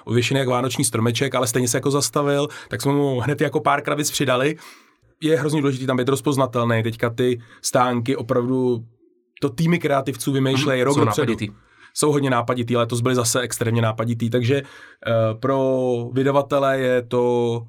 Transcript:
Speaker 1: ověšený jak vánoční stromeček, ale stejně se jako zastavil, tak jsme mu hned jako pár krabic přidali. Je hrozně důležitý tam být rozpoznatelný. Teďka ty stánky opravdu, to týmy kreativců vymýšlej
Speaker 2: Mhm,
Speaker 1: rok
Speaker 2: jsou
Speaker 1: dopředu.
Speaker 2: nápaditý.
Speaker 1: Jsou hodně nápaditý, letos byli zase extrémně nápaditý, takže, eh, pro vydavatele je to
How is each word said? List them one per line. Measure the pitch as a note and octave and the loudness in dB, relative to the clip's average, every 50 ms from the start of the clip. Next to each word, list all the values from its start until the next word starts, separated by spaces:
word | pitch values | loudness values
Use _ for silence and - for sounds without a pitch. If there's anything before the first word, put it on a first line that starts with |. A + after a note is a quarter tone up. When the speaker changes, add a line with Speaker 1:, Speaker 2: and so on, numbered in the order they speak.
| - | -6
Speaker 1:
ověšený | - A2 A#2+ A#2 A#2 C#3 C3+ | -2 0 2 2 2 0 0
jak | C#3 B2+ | 0 0
vánoční | B2 B2 B2 C3 - - C3+ | 0 0 0 -2 -2 -2 -2
stromeček, | - - A2 A2 A#2+ A#2 - C#3 C3 - | -2 0 0 0 0 0 0 -2 -2 0
ale | B2+ B2+ | 0 -2
stejně | A#2 - C3 B2+ A#2+ | 0 0 0 0 0
se | - | 0
jako | C3+ - D3 | -2 0 0
zastavil, | C3+ C#3+ C3+ - - D3+ C#3+ C#3+ C#3+ C#3+ C#3+ C#3+ - - - - | 0 0 0 -2 -2 -2 0 0 0 0 -2 -4 -6 -12 -12 -10
tak | - A2+ - | -8 -4 -2
jsme | C#3 C#3+ | 0 0
mu | C#3+ C#3+ C#3 C3+ B2 | 2 2 0 0 0
hned | A#2 C3 D3 - | 0 -2 0 0
jako | D3+ C#3+ - - | 0 0 0 0
pár | - C#3+ C#3 C#3+ C#3+ | 0 0 0 0 -2
krabic | - D3 C#3+ D3+ D3 | -2 -4 -2 -2 -2
přidali. | - - D3 B2+ B2+ B2 C3 D3 D#3 D#3+ - - - - - _ _ _ _ _ _ _ - | -2 -2 0 0 2 2 0 0 -2 -4 -10 -20 -20 -20 -20 _ _ _ _ _ _ _ -2
Je | D3+ D#3+ C#3+ | 0 0 0
hrozně | C#3+ D3+ C#3+ D#3+ | 0 0 0 0
důležitý | C#3 C#3+ C3+ B2+ C3 | 0 0 0 -2 -2
tam | C3 C3 | -2 0
být | B2+ B2 B2 | 0 0 0
rozpoznatelný. | C#3 - - D3+ C#3+ C#3 C3+ B2 A#2 B2 A#2 A#2 A#2 A2+ A2 | 0 0 0 0 0 2 0 0 0 0 0 2 2 2 0
Teďka | A2+ A2+ - - A#2+ | -2 -2 -2 -2 -2
ty | A#2 A#2+ B2+ B2+ B2 A#2+ A#2 - - - - | 0 0 0 0 0 -2 -6 -12 -16 -12 -6
stánky | - - C3 B2 B2 B2 B2 A#2+ B2+ C3+ | -2 0 2 2 2 0 0 -2 -2 -2
opravdu, | - B2+ A#2 B2+ B2 A#2+ B2 C3 C3 B2+ B2 B2 A#2 A2+ - _ _ _ _ _ _ _ _ _ _ | -2 -2 -2 0 0 0 0 0 0 2 2 0 0 -4 -10 _ _ _ _ _ _ _ _ _ _
to | D3+ C#3 | -4 -4
týmy | A2+ - E3 E3 F3 E3+ | -2 0 2 2 2 2
kreativců | E3 D3 C#3 C3+ C3 C#3 C3 A2+ - C#3+ C#3 | 2 0 0 0 0 -2 -4 -4 -2 -2 0
vymýšlej | C3+ C3+ C3 C3+ C3 C3+ C#3+ C3 B2+ | 2 2 2 2 2 2 2 2 2
Speaker 2:
Mhm, | B2 | 2
Speaker 1:
rok | C3+ C#3+ | 2 4
Speaker 2:
jsou | D3 A2+ | 4 2
Speaker 1:
dopředu. | A2+ G#2+ - C#3+ A#2 A2 | 2 2 2 0 0 0
Speaker 2:
nápaditý. | - A2 G#2 - - _ _ _ - - - - | -2 -4 -6 -8 -12 _ _ _ -20 -20 -12 -4
Speaker 1:
Jsou | - - D3+ D3 | 0 2 2 2
hodně | D3 C#3 C3+ | 2 2 2
nápaditý, | B2+ A#2+ A#2 A#2 B2+ B2 A#2 A#2 B2 | 2 0 0 0 -2 -2 -2 0 0
letos | A#2+ A#2 A#2 B2 A#2 | 0 0 0 0 0
byli | A#2 C3 B2+ | 0 2 2
zase | B2 A#2 A2+ - C3 | 2 0 0 0 -2
extrémně | A#2+ G#2+ - - A#2 A#2 A2+ A#2 A2+ | -2 -4 -4 -4 -2 0 0 2 0
nápaditý, | A2 A2 - A#2 A#2 A#2 A2+ A#2+ A2+ | 0 0 -2 -2 -4 -2 -2 -2 -2
takže, | A#2 B2+ A#2+ A#2 C#3+ C#3 C3+ - - - - - - _ - | 0 0 2 2 0 0 -2 -6 -12 -20 -20 -20 -20 _ -4
eh, | A#2 A#2 A2+ A2+ A2 A2 | -2 0 2 2 0 -2
pro | A2+ A#2 F3 C3+ C3+ C3+ C3 C3 C3 B2+ B2+ B2 A#2+ A#2+ A#2+ B2 | -2 -2 0 0 2 2 2 0 0 0 0 0 -2 -4 -4 -2
vydavatele | C3 C3 C#3+ C#3 C#3+ C#3 - D3 C#3 C#3 C3+ C3+ C3+ | 0 0 2 2 2 2 2 0 0 2 2 2 2
je | C3 B2+ B2+ B2 A#2+ | 2 2 2 0 0
to | A#2 B2 B2 A#2+ B2 A#2+ A#2+ A#2+ A#2 A#2 A#2 A#2 | 0 0 0 2 2 2 0 0 0 -2 -4 -8